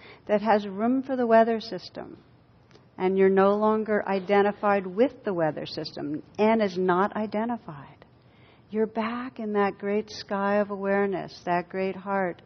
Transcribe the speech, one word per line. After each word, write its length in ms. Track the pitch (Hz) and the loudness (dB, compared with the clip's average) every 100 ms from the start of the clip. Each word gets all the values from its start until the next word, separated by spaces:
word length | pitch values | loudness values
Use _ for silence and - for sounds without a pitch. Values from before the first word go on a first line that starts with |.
| - - - | -20 -14 -2
that 160 | 208 | 0
has 240 | 214 208 202 | 2 2 0
room 380 | 190 233 262 | -4 0 0
for 120 | 262 254 | -2 -2
the 120 | 240 | 4
weather 320 | 226 226 226 | 6 6 2
system. 580 | - 180 - - - - - _ _ _ _ - _ - | -6 -10 -12 -16 -16 -18 -20 _ _ _ _ -20 _ -4
And 180 | 185 190 | 0 4
you're 120 | 190 | 6
no 260 | 190 196 208 | 6 4 4
longer 500 | 214 214 214 208 - | 2 0 0 -2 0
identified 800 | 196 185 202 202 202 208 202 190 | -4 0 2 2 2 0 0 0
with 360 | 180 269 - - | 0 0 0 -6
the 80 | |
weather 340 | 175 160 147 156 | -2 0 -2 -8
system. 560 | - 151 - 143 151 - - | -10 -10 -8 -8 -8 -8 0
N 220 | 214 226 | 2 4
is 160 | 208 180 | 0 0
not 380 | 185 180 202 214 | 0 2 0 -2
identified. 920 | 214 208 233 233 - 143 131 - - _ _ _ - _ _ | -6 -4 -6 -8 -12 -18 -18 -20 -20 _ _ _ -20 _ _
You're 160 | 214 220 | -4 -2
back 500 | 220 220 240 254 - | -2 -6 -6 -10 -10
in 140 | 214 | -4
that 240 | 208 196 190 | 0 0 0
great 320 | 202 208 214 | -4 -4 -4
sky 460 | - - 196 196 208 | -10 -8 -4 0 0
of 160 | 202 | 0
awareness, 680 | 202 196 196 202 180 156 - - | -4 -2 0 0 -2 -8 -10 -2
that 240 | 175 175 | -2 -2
great 260 | 190 190 190 | -4 -4 -6
heart 460 | 196 196 185 170 | -6 -2 -2 -6